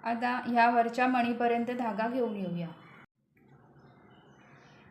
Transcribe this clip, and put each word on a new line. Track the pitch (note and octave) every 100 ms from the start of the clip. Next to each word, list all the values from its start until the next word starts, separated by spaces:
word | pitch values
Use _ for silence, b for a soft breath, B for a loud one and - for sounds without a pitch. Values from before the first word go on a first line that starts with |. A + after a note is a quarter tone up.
आता | A3+ A#3 B3 B3 A#3+
ह्या | A#3+ A#3
वरच्या | A#3+ A#3 A#3 B3+
मणीपर्यंत | B3+ A#3+ A#3+ A#3+ A#3 A#3
धागा | A#3+ A#3+ G3+ A3
घेऊन | B3+ A3+ G#3
येऊया. | F3+ F3 E3 - - - - _ _ _ _ - - - - - - - - - - B B B B